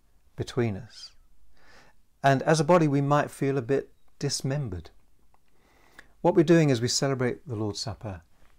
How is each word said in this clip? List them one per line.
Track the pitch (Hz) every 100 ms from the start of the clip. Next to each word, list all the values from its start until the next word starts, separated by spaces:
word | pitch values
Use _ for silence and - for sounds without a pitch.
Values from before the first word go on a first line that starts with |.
| _ _ _
between | - 117 - 117 95
us. | - - - - - - - - - - - - _ _
And | 139 135
as | - 160
a |
body, | 151 180 156
we | 139
might | 139 147 139
feel | - 135 135
a |
bit | 117 139 - - - -
dismembered. | 143 - 135 143 123 90 - - _ _ _ _ _ _ _ _ _ - - _
What | 165
we're | 180
doing | 160 165 151
as | 120
we | 120
celebrate | - 139 127 123 - -
the |
Lord's | 107 107 101
Supper | 120 95 107 90 - _ -